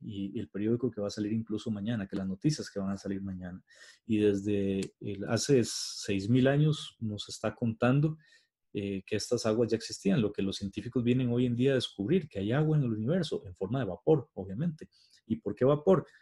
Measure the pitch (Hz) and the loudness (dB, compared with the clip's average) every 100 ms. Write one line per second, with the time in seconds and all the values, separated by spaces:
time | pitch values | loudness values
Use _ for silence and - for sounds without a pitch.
0 | 120 98 98 113 104 98 107 117 123 104 | -10 -6 -6 -6 -6 -2 0 2 0 -2
1 | 101 - 104 113 113 107 117 104 104 117 | -4 -4 -2 -2 -2 -4 -4 -4 -2 -4
2 | 98 98 95 92 156 147 - 101 98 98 | -4 -4 -4 -2 0 0 -4 -4 -4 -4
3 | 98 98 98 92 90 90 - - - - | -4 -4 -6 -8 -10 -12 -16 -20 -20 -14
4 | - 107 104 101 104 101 98 98 95 - | -2 2 4 4 2 2 2 0 -2 -8
5 | 107 98 98 110 - 131 110 - - - | -10 -6 -2 0 4 4 4 -2 -8 -6
6 | - 98 101 127 135 143 151 147 - - | -2 -2 2 4 6 4 4 0 -6 -8
7 | 110 104 - - 107 - 117 110 120 143 | -6 -6 -10 -6 -6 -2 -4 2 2 4
8 | 160 156 _ - _ _ _ 104 101 98 | 2 -2 _ -20 _ _ _ -6 -4 -4
9 | - 107 - 120 113 110 110 110 - - | -4 -4 -2 0 2 2 2 0 -4 -4
10 | 196 160 101 - 98 - 98 - 120 131 | 0 2 2 0 -2 -4 -6 -6 -4 0
11 | 120 127 123 120 127 117 135 127 - - | 2 2 2 0 0 2 2 2 -2 -4
12 | 101 185 - 98 101 139 156 151 123 107 | 0 0 0 -4 0 2 2 2 2 0
13 | 113 185 156 - 95 - 98 135 101 85 | 0 0 -2 -4 -8 -6 -4 -2 -2 0
14 | 151 151 - - 95 101 175 156 185 _ | 4 4 2 -8 -6 -4 -4 -4 -12 _
15 | _ _ - 110 101 - 127 147 190 170 | _ _ -4 -4 -2 2 4 4 4 2
16 | - - | 2 -12